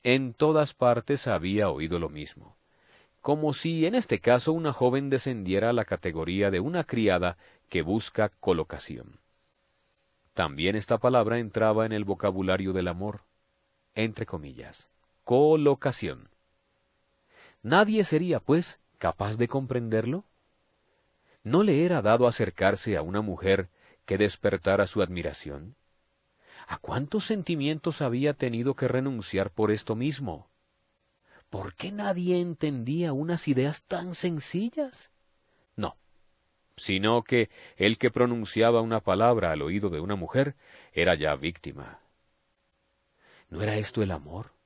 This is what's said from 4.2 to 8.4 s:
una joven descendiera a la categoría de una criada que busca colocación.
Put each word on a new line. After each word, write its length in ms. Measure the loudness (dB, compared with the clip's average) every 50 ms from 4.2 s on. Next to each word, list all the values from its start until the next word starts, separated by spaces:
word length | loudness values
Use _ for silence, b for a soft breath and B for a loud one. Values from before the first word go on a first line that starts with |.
| 4 4 4 4 4 0 -2
una 180 | 0 -2 -4
joven 380 | -2 2 2 2 2 0 0 0
descendiera 640 | -2 -2 -2 -4 -6 -4 -2 0 0 2 2 2
a 20 | 0
la 100 | 0 0
categoría 680 | -2 -4 -4 -4 -4 -4 -4 -4 -2 0 2 2 2
de 80 | 2 0
una 240 | -2 -2 -2 -4 -4
criada 560 | -2 -2 2 2 2 2 2 0 -2 -4 b b b b b b _
que 120 | -4 -2
busca 480 | 0 0 -2 -2 -2 -4 _ -2 -2 -2
colocación. 920 | _ _